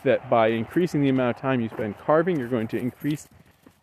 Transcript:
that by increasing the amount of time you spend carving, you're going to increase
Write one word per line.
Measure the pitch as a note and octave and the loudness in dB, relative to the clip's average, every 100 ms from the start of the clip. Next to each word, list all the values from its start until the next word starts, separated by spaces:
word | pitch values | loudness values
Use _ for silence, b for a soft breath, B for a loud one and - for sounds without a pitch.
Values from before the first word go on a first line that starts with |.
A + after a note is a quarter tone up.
that | C3+ A2 B2 | 0 0 2
by | A#2+ A2+ | 2 4
increasing | A2+ A2+ E3 F3 D3+ | 2 -2 0 0 0
the | C#3 | 0
amount | C3 B2 A#2 | 2 0 -2
of | |
time | C3+ B2+ | -2 -2
you | A2+ | -2
spend | - A2 G2 | -6 -8 -4
carving, | - D#3 E3+ E3 | 0 2 2 -2
you're | A#2 | -2
going | B2 A2+ | -2 -2
to | A2 | -4
increase | B2 - D3 D3+ - - b b b _ | -4 -6 -6 -6 -8 -20 b b b _